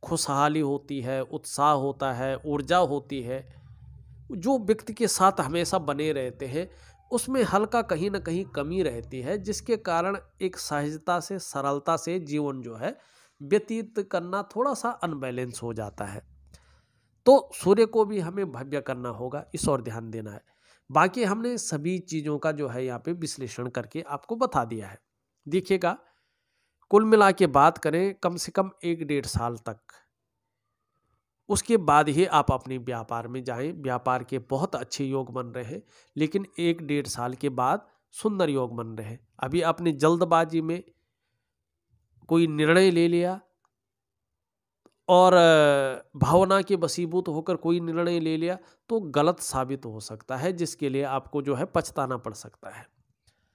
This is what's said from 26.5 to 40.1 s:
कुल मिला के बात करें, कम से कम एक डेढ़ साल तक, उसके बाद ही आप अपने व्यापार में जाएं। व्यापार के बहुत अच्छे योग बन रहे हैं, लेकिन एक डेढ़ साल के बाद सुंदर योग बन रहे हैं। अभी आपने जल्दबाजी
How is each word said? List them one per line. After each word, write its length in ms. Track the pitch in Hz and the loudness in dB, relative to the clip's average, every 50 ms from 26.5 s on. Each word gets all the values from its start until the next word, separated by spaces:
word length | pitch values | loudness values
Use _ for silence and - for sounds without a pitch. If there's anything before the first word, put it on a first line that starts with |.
| _ _ _ _ _ _ _ - | _ _ _ _ _ _ _ 4
कुल 160 | 196 208 220 | 6 6 6
मिला 260 | 220 220 214 202 196 | 8 6 8 8 6
के 160 | 180 - 190 | 6 4 4
बात 300 | 156 131 143 143 165 170 | 4 6 8 6 6 6
करें, 360 | - - 156 147 170 185 196 190 | 4 0 0 0 2 0 0 -2
कम 220 | - - 180 175 | -2 -4 -4 -4
से 160 | 170 - - | -4 -8 -4
कम 200 | - - 190 190 - _ - | -2 -2 -2 -2 -4 _ -4
एक 240 | 175 170 165 160 | -4 -4 -4 -2
डेढ़ 180 | 143 147 139 131 | -2 -2 -2 -2
साल 320 | - - - 117 117 120 | -2 -4 -2 -2 -4 -6
तक, 200 | 110 - 117 107 110 _ - - - _ _ _ _ _ _ _ _ _ _ _ _ _ _ _ _ _ _ _ _ _ _ _ _ _ _ _ _ _ - | -6 -8 -10 -12 -12 _ -20 -20 -20 _ _ _ _ _ _ _ _ _ _ _ _ _ _ _ _ _ _ _ _ _ _ _ _ _ _ _ _ _ -4
उसके 280 | 208 - - - 233 | -4 -2 0 2 2
बाद 320 | 214 170 147 147 151 151 151 | 2 4 4 4 6 4 4
ही 160 | 139 156 190 | 4 2 2
आप 260 | 190 160 151 139 - | 4 4 2 2 2
अपने 260 | 135 127 - 131 131 | 0 -2 -2 -6 -10
व्यापार 500 | 127 120 127 120 117 110 - 120 117 117 | -8 -8 -8 -8 -8 -6 -6 -6 -8 -6
में 160 | 117 123 131 123 | -8 -10 -10 -8
जाएं। 280 | 127 120 127 131 160 180 | -8 -6 -6 -6 -8 -8
व्यापार 500 | 170 139 131 123 123 127 127 127 127 123 | -6 -6 -4 -4 -2 0 0 -2 -2 -2
के 160 | - 135 131 | -4 -8 -8
बहुत 360 | 113 - 135 131 180 - - | -6 -4 -4 -2 -2 -2 -4
अच्छे 300 | 139 127 - - - 139 | -6 -8 -8 -6 -6 -4
योग 260 | 135 135 135 131 123 123 | -4 -4 -4 -6 -6 -8
बन 120 | 127 123 | -8 -8
रहे 180 | 123 117 123 120 | -8 -10 -12 -10
हैं, 200 | 107 151 196 - _ _ _ _ _ - | -10 -12 -14 -14 _ _ _ _ _ -4
लेकिन 280 | 147 156 151 180 196 196 - _ - | -2 -2 0 -2 -4 -6 -6 _ -2
एक 220 | 170 170 170 170 | 0 0 0 0
डेढ़ 260 | 160 139 147 143 139 | -2 -4 -4 -4 -4
साल 260 | - - - 120 127 127 | -4 -6 -6 -6 -6 -6
के 160 | 123 - 139 | -4 -4 -4
बाद 380 | 127 123 123 131 165 214 - _ _ _ _ _ | -2 0 0 2 0 0 -4 _ _ _ _ _
सुंदर 380 | - - - 214 208 190 180 151 | -8 -4 -4 -2 0 2 0 2
योग 260 | 139 135 127 120 117 | 2 0 -2 -4 -6
बन 120 | 117 113 | -8 -10
रहे 200 | 113 110 110 107 | -8 -10 -10 -10
हैं। 200 | 104 117 - _ _ _ - | -12 -12 -14 _ _ _ -6
अभी 220 | 135 131 139 170 | -4 -2 0 0
आपने 300 | 160 165 160 - 175 170 | 2 0 0 0 0 -2
जल्दबाजी 680 | 151 135 147 156 | 0 4 4 4